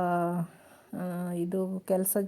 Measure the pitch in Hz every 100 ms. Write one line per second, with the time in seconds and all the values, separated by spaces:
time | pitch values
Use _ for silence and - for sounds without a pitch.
0 | 180 175 175 175 165 - - - - 190
1 | 180 175 180 175 170 190 185 185 - 185
2 | 185 208